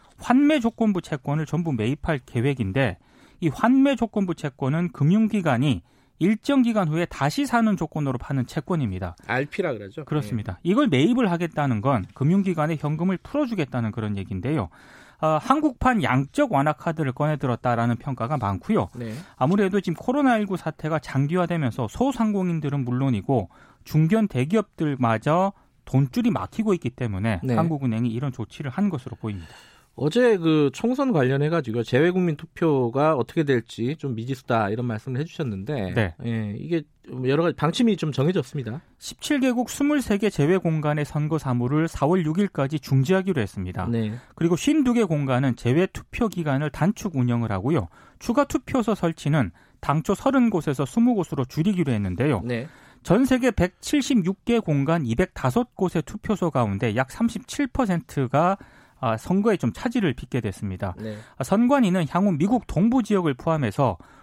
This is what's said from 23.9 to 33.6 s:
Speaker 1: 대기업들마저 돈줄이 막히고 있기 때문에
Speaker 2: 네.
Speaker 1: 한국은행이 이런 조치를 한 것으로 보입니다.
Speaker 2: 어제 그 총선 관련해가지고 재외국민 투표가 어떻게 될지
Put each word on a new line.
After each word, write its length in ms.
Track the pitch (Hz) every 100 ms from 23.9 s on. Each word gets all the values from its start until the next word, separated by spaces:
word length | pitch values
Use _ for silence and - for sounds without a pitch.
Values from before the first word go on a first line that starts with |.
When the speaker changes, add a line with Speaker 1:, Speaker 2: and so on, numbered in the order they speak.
| 151 160 220 208
Speaker 1:
대기업들마저 1200 | 127 139 214 202 - 156 131 120 110 147 165 196 - _ _
돈줄이 480 | - 131 139 240 226
막히고 420 | 151 - - 220 180
있기 160 | -
때문에 500 | - 120 95 113 92
Speaker 2:
네. 120 | 131 117
Speaker 1:
한국은행이 540 | 170 147 131 110 123
이런 220 | 113 139
조치를 400 | 123 107 - 143
한 180 | 147 202
것으로 280 | 151 - -
보입니다. 300 | 113 98 80 - - - _ -
Speaker 2:
어제 380 | 143 233 247 202
그 360 | 165 156 143
총선 400 | - 233 254 269
관련해가지고 720 | 175 127 139 147 165 123 113
재외국민 520 | 113 127 170 185 175 151
투표가 800 | - - 165 139 120 131 156 147
어떻게 300 | - 170 143
될지 500 | 127